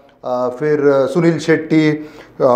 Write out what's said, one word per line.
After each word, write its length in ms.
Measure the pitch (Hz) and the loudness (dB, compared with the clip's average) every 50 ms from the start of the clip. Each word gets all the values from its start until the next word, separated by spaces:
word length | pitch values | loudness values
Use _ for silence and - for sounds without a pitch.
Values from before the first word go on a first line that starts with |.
| _ _ _ _ - | _ _ _ _ -10
अ, 240 | 127 123 123 123 123 | -8 -6 -4 -4 -6
फिर 580 | 123 127 151 151 151 147 139 143 139 135 135 131 - | -6 -4 -2 -2 0 2 2 2 2 2 0 0 0
सुनील 260 | 180 165 170 165 143 | 0 0 0 0 0
शेट्टी, 520 | - 165 156 156 160 - 156 156 156 151 | 0 0 0 0 0 0 0 2 2 2
अ, 140 | 151 151 - - - - - - - - 143 131 123 | 0 -2 -6 -14 -18 -20 -20 -20 -6 0 2 2 4